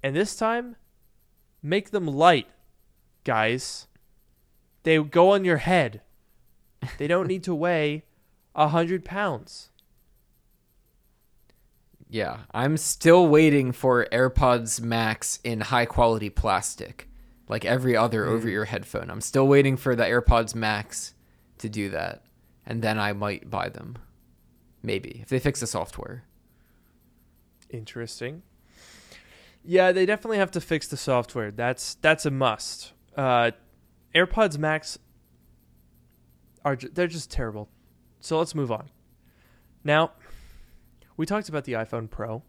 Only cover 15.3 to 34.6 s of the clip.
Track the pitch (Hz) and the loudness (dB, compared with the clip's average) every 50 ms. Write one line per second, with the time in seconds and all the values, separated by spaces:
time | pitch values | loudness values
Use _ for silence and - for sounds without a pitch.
15.3 | - - _ 123 117 110 107 - 135 123 120 113 - - 120 113 113 110 107 101 | -8 -6 _ -6 -4 -4 -4 0 0 0 0 0 2 2 4 4 4 0 -2 -6
16.3 | - - - 113 95 90 - - - - - - - - - - - - - - | -4 -2 0 0 0 0 0 -4 -10 -10 -14 -16 -16 -20 -20 -20 -20 -20 -20 -20
17.3 | _ _ _ - 107 117 - 90 120 131 127 127 120 110 113 120 110 110 101 78 | _ _ _ -6 -6 -4 0 0 0 0 2 2 2 2 2 2 0 -2 0 0
18.3 | 110 117 113 117 92 104 107 101 - - - - - - 85 - - 107 - - | -2 -2 -2 -2 -4 -4 -4 -4 -6 -8 -8 -8 -10 -10 -8 -8 -10 -10 -10 -2
19.3 | - 135 135 135 139 139 143 139 135 123 - 139 123 117 117 87 113 120 120 - | 2 4 4 6 6 6 6 4 2 0 0 -2 0 2 2 2 2 2 4 4
20.3 | 127 117 117 104 - 113 110 107 107 104 107 - - - - - _ _ _ _ | 4 4 4 0 -4 -4 -2 -2 -2 -2 -6 -8 -12 -12 -12 -12 _ _ _ _
21.3 | _ _ _ _ _ _ - 110 104 110 101 98 95 78 87 87 - - _ _ | _ _ _ _ _ _ -12 -8 -6 -4 -6 -4 -4 -6 -6 -8 -10 -14 _ _
22.3 | _ _ _ _ _ _ _ - 117 117 110 110 107 110 104 104 104 101 104 104 | _ _ _ _ _ _ _ -8 -8 -4 -2 -2 -2 -2 -2 -4 -4 -4 -4 -6
23.3 | 101 - - - - 98 87 90 - - - - 120 - - _ _ _ _ _ | -6 -6 -10 -8 -6 -6 -6 -6 -10 -14 -16 -16 -16 -18 -20 _ _ _ _ _
24.3 | _ _ _ _ _ _ _ _ _ _ - 110 104 98 90 - - 117 110 - | _ _ _ _ _ _ _ _ _ _ -8 -6 -6 -6 -6 -10 -16 -18 -8 -4
25.3 | 135 127 - 147 135 - 120 110 - 104 82 - - - - - - 123 - _ | -4 -2 -2 -2 -4 -2 -8 -6 -6 -6 -6 -8 -10 -14 -14 -14 -14 -16 -18 _
26.3 | _ _ _ _ _ _ _ _ _ _ _ _ _ _ _ _ _ _ _ _ | _ _ _ _ _ _ _ _ _ _ _ _ _ _ _ _ _ _ _ _
27.3 | _ _ _ _ _ _ _ _ - 120 110 - - 123 117 113 - - 120 123 | _ _ _ _ _ _ _ _ -16 -14 -14 -14 -12 -12 -12 -12 -12 -12 -12 -12
28.3 | 151 170 - _ _ _ _ _ _ _ - - - - - - - - _ _ | -12 -14 -20 _ _ _ _ _ _ _ -20 -20 -20 -20 -20 -20 -20 -20 _ _
29.3 | - - - - _ _ _ 165 175 185 185 185 180 190 185 180 208 196 - 226 | -20 -20 -20 -20 _ _ _ 2 4 4 6 6 4 4 2 2 0 -2 -2 -4
30.3 | 220 202 196 185 - 175 - - 165 156 - - - 135 - - 131 123 117 - | 0 0 0 0 -2 -8 -4 -2 -4 -4 -4 -6 -10 -8 -2 0 0 0 0 -2
31.3 | - 127 110 104 104 110 117 123 131 - - - - _ - 156 160 156 - 151 | -6 -8 -8 -8 -6 -4 -4 -4 -4 -4 -8 -12 -12 _ 2 2 4 4 0 -4
32.3 | 139 135 135 123 107 - - - - - - - _ _ _ _ _ - 135 131 | -2 0 0 0 0 -2 -8 -12 -12 -14 -16 -20 _ _ _ _ _ -2 0 2
33.3 | 123 120 117 117 117 _ _ _ _ _ _ _ _ _ _ _ _ 160 180 175 | 4 4 2 2 0 _ _ _ _ _ _ _ _ _ _ _ _ 2 2 2
34.3 | - 220 220 190 151 143 | 4 2 2 2 2 -2